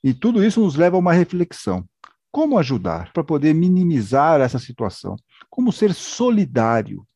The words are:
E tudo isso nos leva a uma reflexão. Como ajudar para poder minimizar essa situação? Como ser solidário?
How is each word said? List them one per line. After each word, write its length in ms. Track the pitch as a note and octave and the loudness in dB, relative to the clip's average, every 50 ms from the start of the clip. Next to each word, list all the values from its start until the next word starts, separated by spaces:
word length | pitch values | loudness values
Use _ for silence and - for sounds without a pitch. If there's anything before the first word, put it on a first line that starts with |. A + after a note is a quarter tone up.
| - | 0
E 120 | C3+ B2+ | -2 -2
tudo 300 | - - A3+ A#3+ A3 F#3+ | 0 0 0 2 2 2
isso 160 | A3 G3+ A#3 | 2 2 2
nos 160 | A3 F#3+ C#3 | 0 0 2
leva 200 | C#3+ E3+ F3 F3 | 2 2 2 2
a 40 | F#3 | 2
uma 120 | F3+ F3+ E3 | 2 2 2
reflexão. 720 | F3+ F3 E3+ - F3+ F3 - - - - - F#2 F#2 F2+ - _ _ - - _ _ _ _ | 2 2 0 -2 -4 -4 -4 -6 -10 -8 -6 -6 -6 -8 -12 _ _ -20 -20 _ _ _ _
Como 280 | - C#4 D#4 D4+ C#4+ G#3+ | -4 -2 0 2 2 0
ajudar 520 | D#3 B2 C3+ A2+ F2+ F#2 E2 E2 F2+ - _ | 0 0 -2 -4 -4 -4 -6 -6 -8 -6 _
para 120 | E3+ D#3 | -6 -4
poder 300 | - E3 D3 C#3 D#3 D#3 | -2 -2 0 2 2 2
minimizar 840 | D#3+ E3+ F3+ F#3 F#3 F3+ F3 E3 C3 G#2+ G2 A#2+ C3+ C#3+ D#3+ E3 D3 C3 | 2 2 2 2 2 2 0 0 -2 -2 0 0 2 4 4 4 2 2
essa 160 | B2 - B2+ | 0 -2 -6
situação? 580 | - - B2+ _ A#2+ G2 - - - G2 F#2+ - _ _ _ _ - _ | -8 -10 -10 _ -8 -8 -8 -8 -12 -12 -12 -12 _ _ _ _ -20 _
Como 240 | - - B3+ A#3+ - | -6 -2 -2 -2 0
ser 220 | - G#3+ G#3 F3+ | 0 0 0 0
solidário? 1080 | - - - - - A#3 B3+ A#3 G#3 G3 C#3 B2 B2 A2+ A2+ A#2 A#2 G#2+ A2 G2+ F#2+ G2 _ _ | -2 -8 -14 -6 -2 0 0 2 0 0 0 0 0 0 2 0 0 -2 -4 -10 -16 -16 _ _